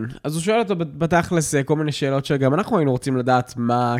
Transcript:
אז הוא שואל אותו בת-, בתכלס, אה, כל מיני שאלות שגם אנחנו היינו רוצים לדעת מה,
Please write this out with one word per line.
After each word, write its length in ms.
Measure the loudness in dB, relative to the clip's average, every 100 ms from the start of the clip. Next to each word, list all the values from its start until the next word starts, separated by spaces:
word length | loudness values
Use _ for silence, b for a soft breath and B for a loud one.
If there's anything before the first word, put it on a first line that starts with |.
| -6 -8
אז 100 | -8
הוא 80 | -4
שואל 160 | 0 0
אותו 180 | 0 -2
בת-, 180 | -4 -4
בתכלס, 560 | 0 2 2 0 0
אה, 80 | 0
כל 140 | 0 0
מיני 160 | -2
שאלות 320 | -2 -2 0
שגם 300 | 0 2 2
אנחנו 240 | 2 2 2
היינו 140 | 2
רוצים 240 | 0 -2 -2
לדעת 380 | 2 2 0 -4
מה, 400 | 0 2 0